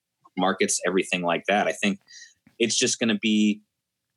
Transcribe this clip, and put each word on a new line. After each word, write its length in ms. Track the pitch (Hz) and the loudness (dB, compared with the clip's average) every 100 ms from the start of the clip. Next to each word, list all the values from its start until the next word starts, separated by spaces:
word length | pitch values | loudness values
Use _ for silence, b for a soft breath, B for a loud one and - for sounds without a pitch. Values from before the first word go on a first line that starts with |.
| _ _ _ - | _ _ _ -2
markets, 440 | 92 95 101 - 90 | 0 2 0 0 0
everything 360 | 92 - 90 | 0 0 -2
like 240 | 87 85 - | -2 -2 0
that. 200 | 101 87 | 0 0
I 60 | |
think 260 | - 101 98 _ B B B _ - | 0 -2 -4 _ B B B _ -4
it's 200 | 113 - | -2 0
just 220 | 120 - | -2 0
gonna 200 | 117 104 | -2 0
be, 420 | 113 107 107 101 _ _ _ _ _ | 0 2 2 0 _ _ _ _ _